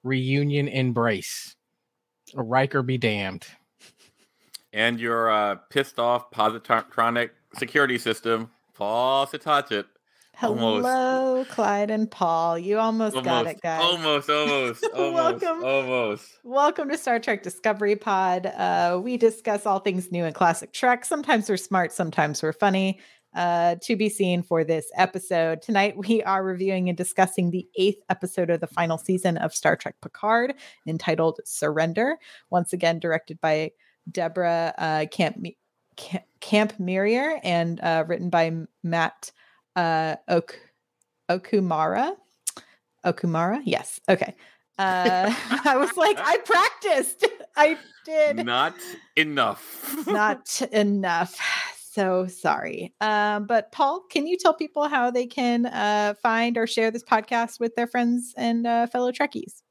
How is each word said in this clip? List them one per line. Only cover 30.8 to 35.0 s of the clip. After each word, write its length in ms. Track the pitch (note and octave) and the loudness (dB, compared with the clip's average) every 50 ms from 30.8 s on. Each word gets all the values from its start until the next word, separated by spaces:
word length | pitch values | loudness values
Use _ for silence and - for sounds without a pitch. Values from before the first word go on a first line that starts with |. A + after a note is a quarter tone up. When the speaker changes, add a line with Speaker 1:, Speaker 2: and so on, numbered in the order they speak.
| _ | _
Speaker 3:
entitled 540 | D3+ D#3+ D#3+ - F3 D#3 D#3 D#3+ D#3+ D#3+ - - | -6 -6 -4 -2 0 0 2 2 2 0 -2 -12
Surrender. 720 | - - - D3 D3+ D3+ D#3 D#3+ E3 E3 G#3 A#3 C#4 D#4+ D#4+ - - - - _ _ | -10 -6 -2 -2 -2 0 0 0 0 0 0 0 0 0 -4 -8 -20 -20 -20 _ _
Once 220 | - F3+ F3 - - | 0 0 0 0 -4
again, 260 | F3+ F3 E3 E3 E3 | 0 0 0 0 0
directed 420 | E3 E3+ D#3+ E3 - - E3 - | -2 -2 -2 -2 -4 -8 -10 -2
by 300 | - D#3+ D#3 D#3 D#3 D#3+ _ _ _ _ _ _ _ E3+ | 0 0 2 2 0 -4 _ _ _ _ _ _ _ -8
Deborah, 600 | - F#3 E3+ E3 E3 F#3 F3 E3+ E3+ E3 E3 E3 - | -6 -4 -4 -2 -2 0 0 0 0 0 -2 -2 -4
uh, 300 | - D#3+ D#3+ D#3 D#3 | -4 -4 -2 0 -2